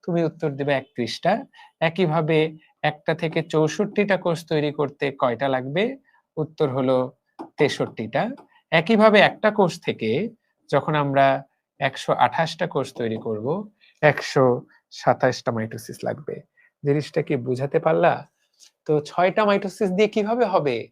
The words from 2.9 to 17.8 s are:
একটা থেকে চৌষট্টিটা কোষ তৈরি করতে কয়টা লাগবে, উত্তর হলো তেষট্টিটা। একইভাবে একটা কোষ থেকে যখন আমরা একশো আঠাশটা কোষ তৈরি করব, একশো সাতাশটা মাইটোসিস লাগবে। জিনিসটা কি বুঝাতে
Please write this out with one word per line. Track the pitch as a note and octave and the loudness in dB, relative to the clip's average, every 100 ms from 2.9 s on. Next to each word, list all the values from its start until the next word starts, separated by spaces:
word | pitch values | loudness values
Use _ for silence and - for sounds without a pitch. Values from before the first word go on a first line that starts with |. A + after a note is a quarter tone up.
একটা | D3+ - D#3+ | -4 -4 -4
থেকে | E3 E3 D#3+ | -2 -4 -2
চৌষট্টিটা | D#3 D#3 - G#3 G#3 G3+ F#3 F3+ | 0 0 0 -4 -2 0 0 0
কোষ | E3 - | -4 -2
তৈরি | D#3 D3 C#3 | -2 -2 -2
করতে | C#3 - C#3+ C3+ | -4 -2 -6 -2
কয়টা | B2+ A2+ C#3 C3 | -2 0 -2 -2
লাগবে, | C3 D#3 A#3 C4+ _ _ _ - | -2 -2 -2 -6 _ _ _ -8
উত্তর | D3+ - D3 B2+ | -8 -2 -2 0
হলো | C3 B2+ B2+ _ _ - - - | 0 0 -2 _ _ -18 -16 0
তেষট্টিটা। | C#3 - A#2+ - A2 C3 G#3+ C#4+ _ _ _ D#3+ | 0 0 -6 -6 -4 -4 -4 -8 _ _ _ -2
একইভাবে | E3 A3 G#3+ G#3 D#3+ | 2 6 8 8 6
একটা | - G#3+ G#3+ | 4 -2 2
কোষ | F3+ - - | 0 0 -6
থেকে | - A2 B2+ A3+ - _ _ _ | -4 -2 -2 -4 -10 _ _ _
যখন | C#3+ - D3+ | -2 0 0
আমরা | C#3+ C#3 C3+ C3+ C#3 _ _ _ | 2 4 4 2 -6 _ _ _
একশো | C3+ - - F3 B2+ | -4 -4 -2 2 2
আঠাশটা | - D#3+ - F3+ | 2 -2 -2 -4
কোষ | D3 C3 - | -2 -4 -4
তৈরি | A2+ A2 A#2 | -4 -4 -4
করব, | G#2+ A#2 F3+ G#3 _ _ _ | -6 -4 -6 -8 _ _ _
একশো | D3+ C#3 - D3 C3 A#2+ - _ _ - | 0 0 -2 2 4 2 -6 _ _ -4
সাতাশটা | - A#2+ C3 B2 - A#2 | 0 2 0 0 -4 -4
মাইটোসিস | A2 A2 - - A#2+ | -6 -10 -14 -10 -8
লাগবে। | - - - - _ _ _ C#3+ | -8 -10 -12 -14 _ _ _ -2
জিনিসটা | D3 C#3+ E3 D#3 | -2 -2 -6 -2
কি | C#3+ A#2+ | -4 -2
বুঝাতে | B2+ C#3+ - | -4 -2 0